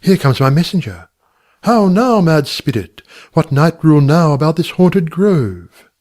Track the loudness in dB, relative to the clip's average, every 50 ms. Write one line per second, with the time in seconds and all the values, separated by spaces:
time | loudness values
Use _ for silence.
0 | _ 0 0 2 2 0 0 2 0 0 2 0 0 0 -2 -6 -6 -6 -12 -16
1 | -20 _ _ _ _ _ _ _ _ _ _ _ _ 0 2 2 2 2 2 2
2 | 0 0 0 2 2 2 2 0 0 -4 -8 -8 -6 -6 -4 -6 -6 -8 _ -20
3 | _ _ -20 -20 -20 _ _ -4 -2 -2 0 0 0 0 0 0 0 2 4 4
4 | 4 2 2 2 2 2 0 0 0 -2 -2 -2 -4 -6 -2 0 0 2 2 0
5 | -4 -4 -4 -2 0 0 2 0 -2 -4 -6 -10 -16 -20 _ _ _ _ _ _